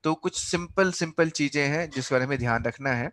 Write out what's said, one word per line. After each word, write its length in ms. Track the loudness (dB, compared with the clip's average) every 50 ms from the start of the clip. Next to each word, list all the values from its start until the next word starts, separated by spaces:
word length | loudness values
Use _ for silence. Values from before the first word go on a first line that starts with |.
| 0
तो 100 | -2 -2
कुछ 260 | 0 -4 -6 -4 -4
simple, 520 | -4 -2 -4 -4 -4 -2 2 2 2 2
simple 380 | 2 -2 -4 -2 2 2 2 2
चीजें 380 | 2 0 -2 0 2 2 2
हैं 220 | 2 0 0 -2 -4
जिसके 260 | -4 -6 -2 0 2
बारे 120 | 0 2
में 100 | 0 -2
ध्यान 260 | 0 2 2 2 2 0
रखना 300 | -2 -4 -2 -2 -2 0
है। 180 | 0 -2 -6